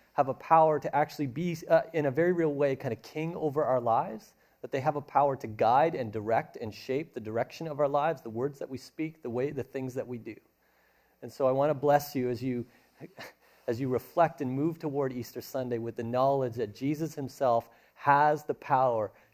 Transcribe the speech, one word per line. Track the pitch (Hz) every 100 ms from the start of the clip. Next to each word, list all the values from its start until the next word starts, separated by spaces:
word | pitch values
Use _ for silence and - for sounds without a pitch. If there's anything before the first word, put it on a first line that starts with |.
| _
have | - 135
a | 127
power | - 165 156 147
to | - 143
actually | 147 - 139
be, | 131 175 165 -
uh, | 165 -
in | 160 143
a |
very | 131 175
real | 175 160
way, | 139 143 135
kind | 139
of | 110
king | - 156 160 175
over | 151 139
our | 123 127
lives, | 120 117 185 220 - _ _ _
that | 127
they | 139
have | 143 147
a |
power | 139 143 143 131
to | 113
guide | 107 113 135 165 165
and | 113
direct | 110 107 113 160 -
and | 110
shape | 98 - 139 165
the | 123
direction | 107 113 131 - 165
of | 143
our | 143
lives, | 143 151 143
the | 117
words | 110 143 139
that | -
we | 127
speak, | - - 160 -
the | 127
way, | 117 143
the | 139
things | 120 139 131 123
that | 117
we | 123
do. | 113 107 _ _ _ _ _ _ _ _
And | 123
so | - 135
I |
wanna | 135 147
bless | 139 143 143 139 139
you | 123
as | 117
you, | 131 120 117 _ _ _
<laughs> | 143 - - _ _ _ -
as | 117
you | 135
reflect | 120 - 170 160 -
and | 131
move | 135 160 165
toward | 156 139 135
Easter | 123 113 123
Sunday | - 131 123 117
with | 117 120
the |
knowledge | 117 123 135 139 123 113
that | 104 -
Jesus | 135 151 160 -
himself | 131 - 131 117 - _ _ _
has | 143 143 151 151
the | -
power. | 135 - 131 131 113 101 - _